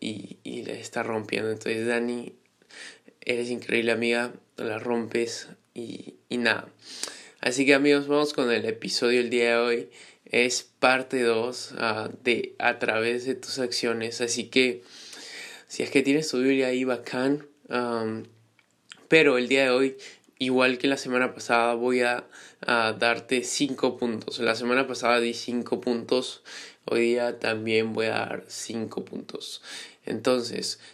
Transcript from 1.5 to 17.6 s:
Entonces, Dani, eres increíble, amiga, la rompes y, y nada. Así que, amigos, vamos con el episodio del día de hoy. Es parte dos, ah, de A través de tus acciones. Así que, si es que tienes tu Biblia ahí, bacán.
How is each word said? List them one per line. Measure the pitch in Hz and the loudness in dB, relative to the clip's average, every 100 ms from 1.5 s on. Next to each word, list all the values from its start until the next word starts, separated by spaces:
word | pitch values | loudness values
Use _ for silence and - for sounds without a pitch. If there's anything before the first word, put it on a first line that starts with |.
Entonces, | 107 113 113 113 | -4 -4 -2 0
Dani, | 120 120 120 120 - _ _ _ - - - - - | 0 0 -4 -8 -16 _ _ _ -20 -18 -20 -20 -10
eres | - 120 120 | -4 -2 -2
increíble, | 123 - 117 117 | -6 -2 0 2
amiga, | 113 117 117 120 - _ - | 2 2 0 -2 -8 _ -8
la | 117 107 | -6 -4
rompes | 120 120 113 120 117 - - - _ | -2 -2 -2 -2 -2 -6 -12 -20 _
y, | - 117 - - - - | -14 -12 -12 -16 -20 -6
y | 123 | -2
nada. | 117 107 - - - - - - - - | 0 0 -4 -18 -18 -12 -12 -12 -20 -6
Así | 127 123 135 | -2 2 6
que, | |
amigos, | 139 147 143 143 | 6 6 4 4
vamos | 147 151 | 2 2
con | 147 123 | 2 2
el | 113 110 | 2 0
episodio | 110 95 - 123 123 | -4 -4 0 2 4
del | 117 | 2
día | 120 117 | 2 4
de | 117 | 4
hoy. | 120 120 - - - - - | 2 0 -4 -14 -20 -20 -4
Es | 120 123 123 | 2 2 0
parte | - _ 127 127 131 131 | -6 _ 4 4 0 0
dos, | 117 113 120 123 - - | 2 2 0 -6 -10 -4
ah, | 113 110 110 - | -2 -2 -4 -4
de | 123 113 - - | 0 0 0 -2
A | 120 117 | 0 0
través | 117 110 117 120 | 0 0 0 0
de | 127 127 | -2 -6
tus | - - | -6 -4
acciones. | 123 - 120 113 113 - | -4 -2 -2 0 -4 -4
Así | 120 120 110 | -2 -2 0
que, | 131 127 123 - - - - - - - - - | 4 4 2 -8 -20 -18 -18 -16 -16 -16 -18 -10
si | - | -6
es | - | 0
que | 143 | 2
tienes | 135 143 151 | 4 2 0
tu | 127 | 0
Biblia | 131 135 127 | 2 2 2
ahí, | 127 | 0
bacán. | 127 120 - 127 131 147 - _ | 0 -2 -4 -2 0 0 -4 _